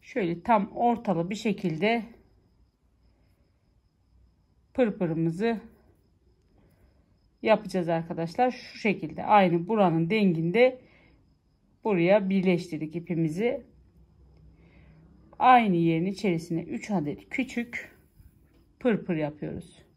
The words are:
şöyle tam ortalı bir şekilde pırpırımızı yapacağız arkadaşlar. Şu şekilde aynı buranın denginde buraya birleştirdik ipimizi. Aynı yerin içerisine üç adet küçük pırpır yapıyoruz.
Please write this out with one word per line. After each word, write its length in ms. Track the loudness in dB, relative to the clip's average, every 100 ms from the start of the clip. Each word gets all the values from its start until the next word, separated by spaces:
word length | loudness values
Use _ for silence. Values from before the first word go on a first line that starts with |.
şöyle 420 | -8 -4 -2 -4
tam 280 | 2 2 2
ortalı 580 | 0 0 0 -2 -2 -2
bir 60 | -4
şekilde 680 | -4 -2 -4 -2 0 0 -4 -18 _ _ _ _ _ _ _ _ _ _ _ _ _ _ _ _ _ _ _ _ _ _ _ _ _
pırpırımızı 880 | 0 0 0 -2 0 -2 -2 -4 -4 -8 -20 _ _ _ _ _ _ _ _ _ _ _ _ _ _ _ _
yapacağız 480 | 2 2 2 -4 -2
arkadaşlar. 600 | -2 -4 -6 -6 0 0
Şu 260 | 0 -16 -4
şekilde 460 | -2 -2 -6 -8
aynı 440 | 4 4 6 2 0
buranın 420 | 2 4 2 0
denginde 720 | 2 2 2 0 4 2 2 -20 _ _ _ _ _ _ _ _ _
buraya 460 | -2 0 4 4 2
birleştirdik 680 | 0 2 0 -2 -8 -8 -10
ipimizi. 680 | -6 -2 -2 -2 -4 -4 -12 _ _ _ _ _ -20 _ -20 _ -20 -20 -20 -20 -20 -20 -20 2
Aynı 360 | 6 6 6 2
yerin 300 | 2 2 -2
içerisine 580 | -2 -2 -2 -4 -8
üç 280 | -6 -10 -4
adet 380 | -4 -4 -8 -10
küçük 720 | -8 -6 -6 -8 -12 -16 _ _ _ -20 _ _ _ _ _
pırpır 340 | 0 0 -2 -2
yapıyoruz. 680 | -4 -6 -10 -10 -14 -20 _